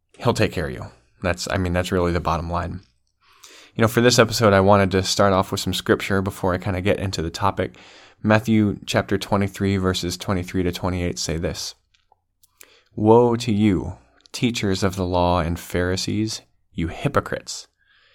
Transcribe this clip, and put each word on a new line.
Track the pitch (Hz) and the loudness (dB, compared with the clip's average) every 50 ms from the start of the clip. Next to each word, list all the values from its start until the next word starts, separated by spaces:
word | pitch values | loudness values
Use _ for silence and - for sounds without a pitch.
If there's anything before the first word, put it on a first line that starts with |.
| _ _ _ | _ _ _
He'll | - - 120 | -4 -2 -2
take | - - 107 - | 0 0 0 -2
care | - 90 78 67 | -2 -4 -6 -6
of | |
you. | 62 - 101 - - _ _ _ _ - | -8 -10 -14 -16 -18 _ _ _ _ -6
That's, | - 90 87 - - - | -4 -4 -4 -4 -4 -4
I | - 98 | -2 -2
mean, | 92 90 90 | -2 0 0
that's | 90 90 - | -2 -2 0
really | 95 90 87 87 | 0 0 2 2
the | 85 85 | 0 0
bottom | 80 80 82 82 82 85 | -2 -2 -2 -2 -4 -4
line. | 87 87 85 87 87 85 - _ _ _ _ _ _ _ _ _ _ _ - - - - - _ - | -4 -6 -6 -6 -10 -12 -14 _ _ _ _ _ _ _ _ _ _ _ -20 -20 -20 -20 -20 _ -2
You | - | 2
know, | 117 107 | 2 2
for | - 117 | 4 4
this | 120 123 120 120 | 4 4 6 6
episode, | 113 110 104 - 117 104 | 4 4 4 2 4 6
I | 98 98 | 6 6
wanted | 95 98 104 98 98 92 | 6 6 6 6 6 4
to | 98 95 95 | 2 0 0
start | - - - 101 101 | 0 0 2 4 4
off | 95 92 95 - | 4 2 0 0
with | - 98 | -4 -6
some | - 95 | -4 -4
scripture | 90 - - - 101 - - - 101 98 | -4 -2 2 2 2 2 2 -2 -2 -2
before | 95 98 - - - 92 | -2 -2 -4 -4 -2 -2
I | 90 92 | -2 -2
kinda | - 107 90 90 | -2 -4 -4 -2
get | 90 101 - - | 0 0 0 0
into | 98 92 - - | -2 -6 -4 -4
the | 80 85 | -6 -6
topic. | - - 104 98 - - 95 - - - - - - - - - _ _ | -6 -4 -2 -2 -2 -2 -4 -6 -6 -14 -20 -20 -20 -20 -20 -20 _ _
Matthew | - 107 107 107 110 113 110 107 104 101 - - - | 0 2 2 2 2 2 2 4 4 2 0 -4 -6
chapter | - - 107 95 - 104 | -4 -2 -2 -2 0 -2
twenty-three, | 95 - - 107 98 101 98 - - 101 98 101 | -4 -2 -2 -2 0 -2 -2 -4 -2 -2 0 0
verses | 95 92 92 92 - 85 87 85 | 0 0 0 -2 -2 -4 -6 -8
twenty-three | - - - 98 87 87 - - 95 87 | -8 -6 -4 -4 -4 -4 -4 -2 -2 -2
to | 90 | -2
twenty-eight | 87 - - 90 90 90 87 87 - | -4 -4 -4 -4 -4 -2 -4 -4 -4
say | - - - 80 | -6 -6 -6 -4
this, | 82 87 80 69 - - - - _ _ _ _ _ _ _ _ _ _ _ _ _ _ _ _ _ - _ _ _ _ _ - | -4 -4 -6 -6 -6 -10 -12 -12 _ _ _ _ _ _ _ _ _ _ _ _ _ _ _ _ _ -20 _ _ _ _ _ -6
"Woe | 117 107 107 113 120 123 120 117 | 0 4 6 8 8 6 4 2
to | 117 - 123 | 0 -2 -2
you, | 104 101 110 104 92 73 57 - - - _ _ _ _ _ _ | 0 2 4 4 2 2 -2 -6 -10 -14 _ _ _ _ _ _
teachers | - - 131 117 120 - 110 98 92 92 | -8 -4 -2 -2 -2 -2 -2 -2 -2 0
of | 104 95 92 | -2 -2 -2
the | 95 92 | -2 -4
law | 87 92 87 87 90 90 90 | -2 0 0 2 2 2 0
and | 78 82 87 85 | 0 -2 -4 -6
Pharisees, | - - - 87 90 90 92 92 - 107 101 104 110 110 - - - _ _ _ _ _ | -8 -6 -4 -4 -2 -2 -2 -4 -4 -4 -4 -4 -4 -4 -6 -12 -16 _ _ _ _ _
you | - - 82 80 | -8 -8 -6 -6
hypocrites! | - - - 143 - 101 - - - - - - - - - _ _ _ _ _ _ _ _ _ | -6 -6 -6 -4 -2 -2 -4 -4 -8 -10 -10 -12 -14 -16 -16 _ _ _ _ _ _ _ _ _